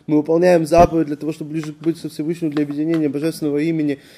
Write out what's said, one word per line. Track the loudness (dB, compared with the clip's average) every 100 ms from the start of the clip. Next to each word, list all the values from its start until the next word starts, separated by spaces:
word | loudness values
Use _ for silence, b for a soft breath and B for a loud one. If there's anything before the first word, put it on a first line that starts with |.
| -2
мы | 0
выполняем | 2 2 4 4
заповедь | 4 6 6 4 -2
для | -4
того, | -6
чтобы | -8 -8
ближе | -8 -8 -6
быть | -4 -4
со | -6
Всевышним, | -6 -4 -4 -2
для | -2
объединения | -2 -2 -2 0 0
божественного | -2 -4 -4 -2 0
имени, | 0 0 -2 -4 b